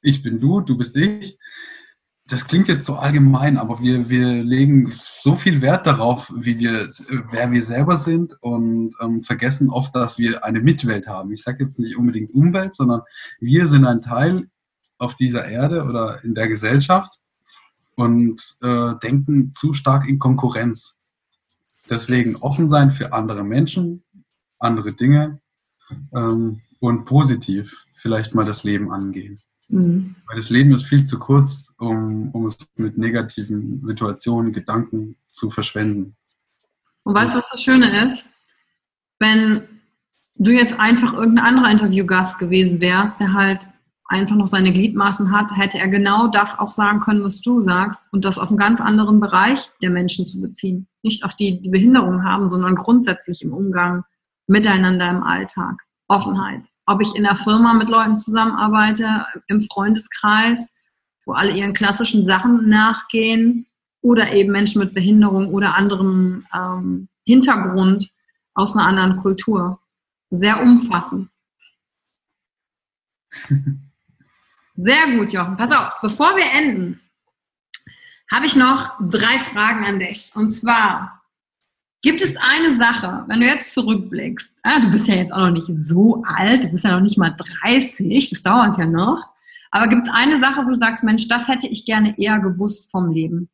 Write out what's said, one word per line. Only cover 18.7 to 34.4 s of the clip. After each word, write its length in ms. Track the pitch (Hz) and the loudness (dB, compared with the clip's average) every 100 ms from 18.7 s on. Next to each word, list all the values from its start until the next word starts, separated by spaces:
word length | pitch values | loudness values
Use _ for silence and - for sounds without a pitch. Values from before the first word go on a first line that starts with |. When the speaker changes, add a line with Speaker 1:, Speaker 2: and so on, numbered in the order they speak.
| 120 120 113 | -2 -2 -6
Speaker 1:
denken 520 | 113 139 139 143 131 - | -2 -2 0 0 0 -2
zu 180 | 156 | -4
stark 320 | 143 - 139 139 | -2 0 0 0
in 100 | 135 | -2
Konkurrenz. 760 | 127 131 123 123 120 110 - _ _ _ _ _ _ _ _ - _ | 0 0 0 -2 -4 -6 -14 _ _ _ _ _ _ _ _ -20 _
Deswegen 460 | 113 - 123 117 110 | -8 -2 0 0 -4
offen 280 | 135 143 160 | -6 -2 2
sein 220 | 147 139 | 4 4
für 220 | - - | 2 -6
andere 320 | 113 110 104 101 | -6 -6 -6 -4
Menschen, 580 | 120 160 185 175 175 _ 196 _ _ _ _ | -2 -2 -2 -6 -8 _ _ _ _ _ _
andere 340 | 117 110 104 | -4 -4 -6
Dinge, 460 | - 127 147 151 147 _ _ _ _ _ 143 139 | -2 2 2 2 -8 _ _ _ _ _ -18 -12
ähm, 460 | 127 113 113 113 110 _ _ | -6 -4 -2 -4 -8 _ _
und 260 | 120 117 - | -2 -2 2
positiv 800 | 135 131 113 - 98 101 - _ | 2 2 0 -4 -6 -6 -18 _
vielleicht 420 | _ 113 110 107 117 | _ -6 -4 -2 -2
mal 100 | 107 | -2
das 180 | 104 | -4
Leben 280 | 104 101 101 | -4 -4 -4
angehen. 480 | 98 98 95 101 101 _ _ _ | -8 -10 -10 -14 -20 _ _ _
Speaker 2:
Mhm. 460 | 185 180 175 185 - - | 0 0 0 -4 -14 -12
Speaker 1:
Weil 80 | 135 | -10
das 120 | - | -2
Leben 240 | 117 139 | 4 6
ist 100 | 131 - | 4 2
viel 200 | 143 139 | 0 2
zu 120 | - | -4
kurz, 540 | - 139 139 - - _ | 2 2 2 -2 -20 _
um, 520 | 117 110 110 107 113 | -6 -4 -4 -6 -8
um 140 | 117 113 | -6 -6
es 120 | 107 - - | -8 -20 -8
mit 220 | 110 - | -6 -4
negativen 880 | 113 117 110 - 104 104 107 - 110 | -4 -4 -6 -10 -8 -8 -6 -10 -8
Situationen, 680 | 107 107 98 - 117 | -6 -6 -6 -4 -2